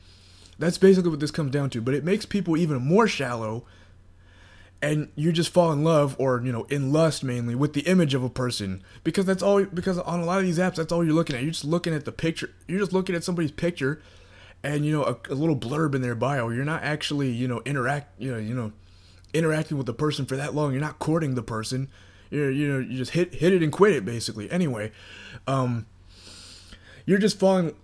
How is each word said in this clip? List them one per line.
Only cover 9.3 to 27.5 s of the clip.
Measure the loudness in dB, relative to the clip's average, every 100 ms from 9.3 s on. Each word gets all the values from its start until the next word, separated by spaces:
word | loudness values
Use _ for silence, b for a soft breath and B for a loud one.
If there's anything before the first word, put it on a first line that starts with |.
| 2
all, | 4 4 2
because | -2 -2 -2
on | -2 -2
a | 0
lot | 0
of | 2
these | 2
apps, | 0 0
that's | -2
all | 0
you're | 4
looking | 2 2 -2
at. |
You're | -4
just | -4 -2
looking | -2 0
at | -4 -6
the |
picture. | -4 -4 -4 -10 -12 -6
You're | -2
just | 0
looking | 0 -2 -4
at |
somebody's | -2 -2 -2
picture | -2 -4 -2 -4 -4 B B B B B B
and, | -4 -2
you | 0
know, | 0
a, | 0 -2 -6
a | -2
little | 0 0
blurb | -2 -2 0
in | 0
their | -2 -2
bio. | 0 0 -2
You're | -2 -2
not | -4
actually, | -4 -4 -4 -2 -2
you | -2 -2
know, | -4
interact, | -4 -2 -2 -2 -6 -10
you | -8
know, | -6
you | -4 -4
know, | -6 -10 b b b b -4
interacting | 0 2 0 -2 -4
with | -4
the |
person | -2 -2 0 -4
for | -4
that | -4 -2
long. | 0
You're | 0
not | -4 -4
courting | -2 0 0 -2
the |
person. | -4 -6 -4 -6 -6 b b b b
You're, | -2 0
you | 0 0
know, | -2
you | -4 -6
just | -2
hit, | 0 0 2
hit | 4
it | 4
and | 2
quit | 4 4
it, | 4 -2
basically. | -6 -6 -8 -4
Anyway, | -2 0 -2 -6 B B B B B -2
um, | 0 0 -2 -6 -20 B B B B B B B B B B 0
you're | 4
just | 4 4
falling, | 4